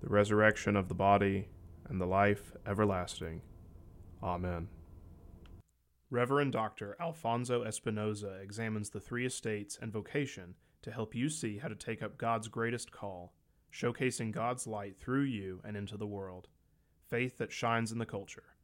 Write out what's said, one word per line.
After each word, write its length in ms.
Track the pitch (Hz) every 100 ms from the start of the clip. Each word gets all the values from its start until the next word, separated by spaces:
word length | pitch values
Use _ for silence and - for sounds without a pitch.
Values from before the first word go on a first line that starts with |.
the 80 | -
resurrection 640 | 104 104 107 107 107 - 101
of 120 | 92
the 60 |
body, 540 | 90 95 101 101 98 98 - - - -
and 100 | 92
the 60 | 90
life 480 | 95 101 101 - -
everlasting. 800 | - 101 104 95 87 - 82 80 - - - - - - - -
Amen. 460 | 98 87 90 87 87 - - - - - - - - - - _ _ _ _
Reverend 400 | 123 123 139 143
Doctor 440 | 127 107 - 101 101
Alfonso 640 | 170 160 117 117 123 123
Espinoza 760 | 113 107 - 107 107 104 101 95
examines 520 | 98 101 113 107 104
the 80 | 107
three 260 | - 120 123
estates 540 | - 117 104 101 -
and 100 | 113
vocation 600 | 107 101 147 139 - 90 90 _ _
to 80 | -
help 240 | - 110 117
you 140 | 135
see 280 | 156 117 104
how 120 | 156
to 60 | 107
take 280 | - 113
up 160 | 110 -
God's 300 | 117 117 110
greatest 420 | 117 113 120 -
call, 420 | - 101 92 87 _ _ _ _
showcasing 580 | - 120 120 131 - 113
God's 360 | 107 113 123 -
light 280 | 107 101 95
through 240 | - 131
you 360 | 143 113 95 92
and 120 | - 104
into 220 | 101 104
the 80 | 104
world. 440 | 101 95 92 - _ _ _ _ _ _
Faith 300 | 120 127 -
that 120 | 110
shines 400 | - 120 117 113
in 60 | 113
the 80 | 113
culture. 480 | 101 98 - - _